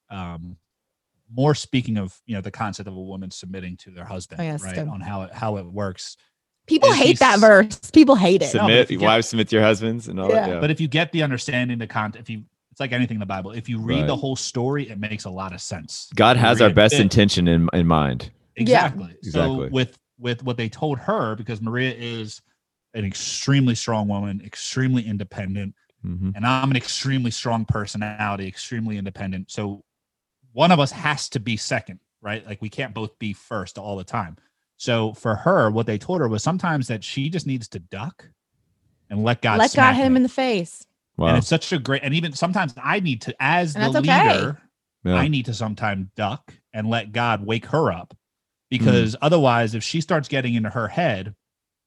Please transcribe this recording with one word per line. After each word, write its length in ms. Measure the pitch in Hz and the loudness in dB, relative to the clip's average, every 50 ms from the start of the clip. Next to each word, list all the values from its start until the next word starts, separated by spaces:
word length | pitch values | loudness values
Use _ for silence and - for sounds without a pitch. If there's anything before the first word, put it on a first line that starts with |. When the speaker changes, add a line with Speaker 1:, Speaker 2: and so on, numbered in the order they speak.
| _ _ | _ _
Speaker 1:
um, 480 | 98 95 90 87 85 82 85 87 90 - _ _ _ _ _ _ _ _ _ _ _ _ _ _ | -12 -12 -10 -10 -12 -12 -14 -16 -18 -20 _ _ _ _ _ _ _ _ _ _ _ _ _ _
more 220 | 113 123 139 151 147 | -2 2 2 4 4
speaking 440 | - - - - 127 120 - 113 104 | 2 0 -2 -2 -2 0 0 -2 -2
of, 220 | 95 90 - _ _ | -2 -4 -8 _ _
you 80 | - 113 | -8 -8
know, 60 | 98 | -6
the 100 | 90 101 | -6 -8
concept 360 | - - 113 104 90 - 98 101 | -8 -6 -6 -6 -6 -8 -12 -14
of 80 | 92 | -14
a 60 | 92 | -12
woman 280 | 92 95 95 95 95 92 | -12 -12 -12 -12 -12 -12
submitting 480 | - - - 90 95 95 92 90 90 - | -14 -14 -14 -12 -12 -10 -10 -10 -12 -14
to 140 | - 95 | -16 -20
their 140 | 92 87 87 | -20 -18 -16
husband, 360 | 104 98 90 - - - 170 | -12 -12 -12 -12 -12 -10 -8
Speaker 2:
Oh, 20 | 170 | -8
yes, 200 | 160 151 147 - | -8 -8 -8 -8
Speaker 1:
right? 100 | 92 92 | -8 -8
Speaker 2:
good. 120 | 92 156 147 | -8 -8 -8
Speaker 1:
On 140 | 98 95 | -8 -10
how 200 | 85 92 101 95 95 | -10 -8 -8 -8 -10
it, 100 | 92 - | -10 -10
how 240 | - 113 110 107 98 | -6 -6 -4 -4 -6
it 80 | 92 87 | -8 -8
works. 500 | 92 104 101 95 90 - - - - - _ _ _ _ _ _ _ _ _ | -8 -6 -6 -6 -6 -10 -14 -18 -18 -20 _ _ _ _ _ _ _ _ _
Speaker 2:
People 240 | - 320 320 - 539 | 0 2 6 6 6
Speaker 1:
And 80 | 415 277 | 6 6
Speaker 2:
hate 220 | 269 240 254 - | 6 6 6 6
that 140 | 269 254 208 | 6 6 6
Speaker 1:
he's 80 | 214 | 8
Speaker 2:
verse. 360 | 214 220 208 190 214 214 - - - - | 10 10 10 10 8 6 0 -8 -14 4
People 240 | - 311 311 254 277 | 8 8 8 10 8
hate 260 | 208 185 175 190 180 | 6 6 4 4 4
it. 120 | 160 127 117 | 2 2 0
Speaker 1:
No, 60 | 110 | 2
but 40 | 208 | 4
Speaker 3:
Submit, 140 | 190 113 123 | 6 8 6
Speaker 1:
if 100 | - - | 6 6
you 60 | - 92 | 2 2
get 80 | 101 | 4
Speaker 3:
wives, 240 | 107 110 117 113 - | 4 4 4 4 2
submit 200 | 117 113 107 - | 0 0 0 2
to 60 | 113 | 4
your 100 | 107 107 | 6 6
husbands 420 | 107 110 95 110 113 113 120 113 113 | 6 4 4 0 -4 -4 -6 -8 -8
and 120 | 95 92 | -6 -6
all 100 | 92 98 | -4 0
that. 180 | - 220 - 90 | 0 0 0 0
Speaker 2:
Yeah. 60 | 90 | 0
Speaker 3:
Yeah. 40 | 85 | 0
Speaker 1:
But 120 | - 151 | 0 0
if 100 | 151 147 | 0 0
you 60 | 165 143 | -2 -2
get 240 | 135 156 170 160 | 0 0 0 0
the 100 | - 165 156 | -2 -2 -2
understanding, 540 | 143 131 117 - - 127 123 127 120 120 117 | -2 -2 -4 -4 -4 -2 -2 -2 -2 -4 -6
the 100 | 117 107 | -8 -6
con-, 280 | - 117 107 107 107 113 | -4 -4 -4 -4 -6 -10
if 120 | 113 - | -12 -12
you, 140 | 117 107 107 - _ _ _ _ | -12 -12 -14 -16 _ _ _ _
it's 80 | _ - | _ -10
like 120 | 143 127 | -6 -4
anything 240 | 123 123 127 110 117 | -2 -2 -2 -2 -2
in 40 | 107 | -4
the 60 | 101 | -6
Bible. 260 | 95 98 95 92 98 | -6 -6 -6 -8 -8
If 160 | 110 117 110 - | -10 -12 -8 -8
you 120 | 117 113 | -6 -6
read 260 | 110 113 - 160 151 | -4 -2 -2 0 0
the 80 | 147 139 | -2 -2
Speaker 3:
Right. 60 | 120 | -4
Speaker 1:
whole 160 | - 135 131 | -4 -6 -6
story, 520 | - - - - 123 120 131 143 147 135 110 | -6 -6 -6 -6 -4 -4 -2 -2 -4 -6 -8
it 100 | 110 98 | -8 -8
makes 260 | 104 107 107 104 - | -8 -8 -8 -8 -10
a 40 | 101 | -10
lot 220 | 90 92 95 95 90 | -10 -10 -10 -10 -10
of 80 | 90 | -12
sense. 480 | - - - 85 76 - - - - - - | -12 -12 -12 -12 -12 -14 -14 -16 -16 -6 2
Speaker 3:
God 220 | - 107 113 127 120 | 4 6 6 6 6
Speaker 1:
You 40 | |
Speaker 3:
has 180 | 120 113 120 110 | 6 4 6 6
Speaker 1:
read 60 | 117 | 6
Speaker 3:
our 40 | 104 | 6
Speaker 1:
it 60 | 85 | 8
Speaker 3:
best 180 | 104 107 110 143 | 6 6 6 6
Speaker 1:
fit. 60 | - | 4
Speaker 3:
intention 460 | 104 95 - 117 101 101 - 92 87 85 | 4 4 6 6 4 6 4 4 4 4
in, 200 | 85 82 85 - - | 4 4 4 2 2
in 140 | 90 85 82 | 2 2 4
mind. 420 | 82 78 73 67 62 62 - - - _ _ _ _ | 4 4 2 0 -2 -4 -8 -12 -16 _ _ _ _
Speaker 2:
Yeah. 60 | - | -2
Speaker 1:
Exactly. 540 | 226 226 247 220 - 143 - 196 185 - - - - | 2 4 4 4 4 2 -2 -6 -10 -14 -16 -16 -12
Speaker 3:
Exactly. 80 | 104 | -6
Speaker 1:
So 380 | - 156 165 135 131 131 135 127 | -2 0 0 0 0 -2 -4 -2
with, 260 | 127 131 127 120 - _ _ _ _ _ | 0 0 0 0 -4 _ _ _ _ _
with 240 | 120 123 123 120 131 | -6 -6 -4 -4 -4
what 140 | 127 120 120 | -6 -6 -4
they 120 | 117 110 | -6 -6
told 300 | - - 156 156 139 123 | -6 -4 -4 -4 -4 -4
her, 360 | - - 214 220 131 110 110 | -4 -4 -2 -2 -2 -4 -4
because 260 | 104 113 117 117 101 | -6 -8 -10 -8 -8
Maria 320 | 113 113 117 123 131 131 120 113 | -6 -6 -4 -2 -2 -2 -4 -6
is 440 | 120 120 117 113 110 107 - - _ _ _ _ _ _ _ _ _ _ - | -10 -10 -10 -10 -10 -12 -14 -18 _ _ _ _ _ _ _ _ _ _ -8
an 120 | 113 104 | -6 -6
extremely 680 | 95 - - - - - - - - 139 139 135 123 117 | -6 -6 -8 -8 -8 -8 -6 -2 0 2 4 4 2 0
strong 320 | - - - 113 110 104 101 | 0 -2 -2 -2 -2 -2 -2
woman, 340 | 101 101 104 101 98 101 98 | -2 -4 -4 -6 -6 -8 -10
extremely 580 | 107 - - - - - 131 131 131 127 123 110 | -14 -14 -14 -12 -8 -4 -2 0 0 0 0 -2
independent, 680 | 113 104 98 101 - - - 101 92 95 101 98 98 - _ _ _ _ _ - | -2 -6 -6 -8 -8 -10 -10 -8 -6 -6 -6 -8 -8 -12 _ _ _ _ _ -10
Speaker 3:
Mm-hmm. 240 | 92 87 90 95 95 98 | -10 -8 -4 -4 -4 -4
Speaker 1:
and 100 | 101 110 | -2 0
I'm 260 | 123 131 131 131 135 | 0 2 2 2 0
an 60 | 135 120 | 0 -2
extremely 520 | - - - - - 135 135 135 123 117 | -2 -4 -8 -6 -4 -2 -2 -2 -2 -4
strong 360 | 110 - - 123 117 113 107 | -4 -4 -4 -2 -2 -2 -2
personality, 840 | - - 110 104 101 - 104 107 107 107 107 107 104 101 98 98 95 | -2 -2 -4 -4 -6 -6 -8 -8 -8 -6 -6 -6 -4 -4 -6 -6 -10
extremely 500 | 95 - - - 123 117 113 113 107 101 | -10 -12 -12 -10 -8 -6 -6 -6 -6 -6
independent. 540 | 95 98 - - 101 95 95 92 92 - | -6 -8 -8 -8 -8 -8 -6 -8 -10 -10
So 320 | - - 104 101 101 101 - _ _ _ _ _ _ _ _ _ _ _ _ _ - | -8 -8 -6 -6 -8 -10 -14 _ _ _ _ _ _ _ _ _ _ _ _ _ 0
one 180 | 120 156 175 | 2 4 6
of 80 | 180 156 | 6 6
us 120 | 143 127 | 4 2
has 360 | - - - 151 147 143 - - | -2 -2 -2 -2 -2 -2 -4 -8
to 120 | - 120 | -8 -6
be 160 | 101 120 113 104 | -4 -4 -4 -6
second, 420 | - - 131 113 - - 92 - _ _ _ _ | -4 -4 -4 -4 -4 -8 -14 -18 _ _ _ _
right? 240 | - 104 107 110 - 104 | -10 -10 -10 -8 -10 -12
Like, 140 | 101 - | -12 -12
we 80 | 110 110 | -12 -10
can't 240 | - - 135 120 101 | -8 -8 -8 -8 -8
both 260 | 113 110 104 - _ | -8 -8 -10 -8 _
be 140 | 117 104 98 | -8 -8 -8
first 440 | - _ _ 120 104 92 92 - 104 | -10 _ _ -8 -8 -8 -8 -12 -12
all 200 | 98 107 101 95 | -10 -8 -8 -10
the 80 | 90 | -8
time. 320 | - - 120 98 82 78 - _ _ _ _ _ _ _ - | -8 -6 -6 -6 -8 -10 -18 _ _ _ _ _ _ _ -8
So 340 | - 127 120 113 110 110 110 | -4 -2 0 0 0 -2 -4
for 220 | - - 117 107 | -4 -2 -2 -2
her, 340 | 104 - - 196 175 120 107 | 0 2 2 4 4 4 4
what 180 | 107 113 113 117 | 2 0 0 -2
they 100 | 107 104 | -2 -4
told 240 | - - 185 180 | -4 -4 -2 0
her 80 | 139 113 | 0 0
was 120 | 110 104 | -2 -2
sometimes 460 | - 151 180 185 - 175 156 143 127 - | 0 -2 -2 0 -2 -2 -2 -2 -2 -4
that 160 | 117 107 - | -6 -6 -8
she 260 | - - 135 135 160 | -8 -6 -4 -4 -4
just 160 | 175 175 - | -4 -4 -4
needs 220 | 147 131 127 113 - | -4 -6 -6 -6 -10
to 100 | - 98 | -14 -16
duck 500 | 85 _ - 95 110 165 - - - _ _ _ _ _ _ _ _ _ _ _ _ _ _ _ _ - | -14 _ -12 -12 -10 -12 -12 -14 -20 _ _ _ _ _ _ _ _ _ _ _ _ _ _ _ _ -8
and 160 | 104 104 107 | -4 -2 0
let 160 | 117 120 - | 0 0 0
God 180 | - 170 196 220 | 2 2 4 4
Speaker 2:
Let 60 | 220 | 4
God 60 | 196 | 4
Speaker 1:
smack 240 | - 285 262 262 254 247 | 4 6 6 6 6 4
Speaker 2:
hit 80 | 269 | 4
him 80 | 262 254 | 4 4
Speaker 1:
him. 40 | 262 | 4
Speaker 2:
in 60 | 254 | 2
the 60 | 254 | 2
face. 560 | - - 262 254 226 190 170 - - - - _ _ _ _ _ _ - | 0 -2 -2 0 0 -2 -4 -6 -10 -18 -20 _ _ _ _ _ _ -2
Speaker 3:
Wow. 100 | - - | 2 4
Speaker 1:
And 100 | - - | 4 4
it's 120 | - - | 4 2
such 240 | 165 160 - - 185 | 0 0 0 -2 -4
a 60 | 151 | -4
great, 220 | 120 131 135 135 | -2 -2 -2 -2
and 120 | 143 139 143 | -2 -2 -2
even 180 | 170 170 170 | -2 -2 -4
sometimes 420 | 135 - 170 175 185 208 180 135 120 - | -4 -2 -2 -2 0 -2 -2 -4 -6 -6
I 200 | - 143 175 208 | -4 -2 -2 0
need 200 | 185 160 127 110 - | 0 -2 -4 -4 -6
to, 120 | - - - | -8 -6 -2
as 340 | 131 139 165 180 180 160 147 | 0 2 2 2 2 0 -2
Speaker 2:
And 80 | 202 - | -2 -2
Speaker 1:
the 60 | - - 302 | 0 2 2
Speaker 2:
that's 60 | 143 151 | 2 4
okay. 260 | 262 294 415 453 - - | 4 6 6 4 4 2
Speaker 1:
leader, 220 | - 127 147 - _ _ _ _ _ _ _ _ - | 0 -4 -6 -8 _ _ _ _ _ _ _ _ -2
Speaker 3:
Yeah. 120 | 92 90 | 0 2
Speaker 1:
I 120 | 90 131 156 | 2 2 2
need 200 | 147 135 113 123 | 0 -2 -2 -4
to 60 | 113 | -6
sometimes 540 | 95 113 107 104 - 120 107 101 95 95 95 - | -6 -6 -6 -6 -4 -4 -4 -4 -4 -6 -8 -6
duck 380 | - 107 98 120 - _ - - _ _ _ - | -4 -4 -4 -4 -6 _ -18 -20 _ _ _ -10
and 160 | 110 107 113 | -6 -4 -2
let 220 | 117 117 101 107 | -2 -2 -4 -4
God 340 | 104 117 120 117 110 101 101 | -4 -2 0 0 0 -2 -2
wake 200 | 104 113 113 - | -4 -4 -4 -4
her 260 | - - 156 156 110 | -2 0 0 0 0
up, 240 | 87 82 78 - - - _ _ _ _ _ _ _ _ _ _ | -2 -4 -10 -16 -20 -20 _ _ _ _ _ _ _ _ _ _
because 460 | 127 120 117 - - 190 - 110 107 | -2 -2 0 2 2 2 2 0 -2
Speaker 3:
Mm. 40 | - | -2
Speaker 1:
otherwise, 540 | 143 156 180 165 143 127 117 117 117 110 110 | 0 2 4 4 4 4 4 2 2 0 -2
if 80 | 110 - | -6 -6
she 160 | - - 170 | -4 -4 -4
starts 300 | 156 - 185 156 135 - | -2 -2 -2 -2 -2 -2
getting 240 | 143 135 127 123 120 | -4 -4 -2 -2 -2
into 160 | 117 110 104 | -2 -2 -4
her 180 | - 120 110 104 | -4 -6 -6 -4
head, 480 | - - 175 151 107 95 95 107 101 - _ _ _ _ _ _ _ _ _ | -4 -4 -2 -2 -2 -4 -6 -10 -14 -16 _ _ _ _ _ _ _ _ _